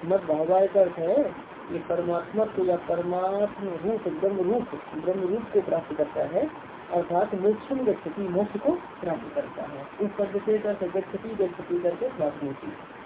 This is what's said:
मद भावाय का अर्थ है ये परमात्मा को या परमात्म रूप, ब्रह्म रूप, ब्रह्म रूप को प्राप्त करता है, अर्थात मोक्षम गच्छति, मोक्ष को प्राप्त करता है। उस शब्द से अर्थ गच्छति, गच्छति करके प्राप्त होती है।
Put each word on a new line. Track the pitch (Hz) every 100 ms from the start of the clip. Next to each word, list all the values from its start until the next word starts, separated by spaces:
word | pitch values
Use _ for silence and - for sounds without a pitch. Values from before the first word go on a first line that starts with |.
| 165
मद | 190
भावाय | 180 151 160 185 190
का | 196
अर्थ | 185 175
है | 165 240 294 - - - -
ये | 165
परमात्मा | - 170 170 170 180 208 214
को | - 185
या | 175 -
परमात्म | 170 175 180 185 202 208 202 196 170
रूप, | 170 220 190
ब्रह्म | 156 190 196
रूप, | 180 240 - 143 - 156
ब्रह्म | 160 190 185
रूप | 214 233
को | 208
प्राप्त | 170 165 160 151
करता | 147 - 139
है, | 170 302 - - - -
अर्थात | 175 175 175 208 202
मोक्षम | 196 214 - 269 254
गच्छति, | - - - 196
मोक्ष | 175 208 208
को | 269 349 - -
प्राप्त | - - 247 -
करता | - -
है। | - 135 139 -
उस | 202 -
शब्द | 196 196 196
से | 214
अर्थ | 208 202 180 190
गच्छति, | 185 196 226 214
गच्छति | 185 - 160 175
करके | 175 165 254 262
प्राप्त | 151 139
होती | 143 135 156
है। | - - -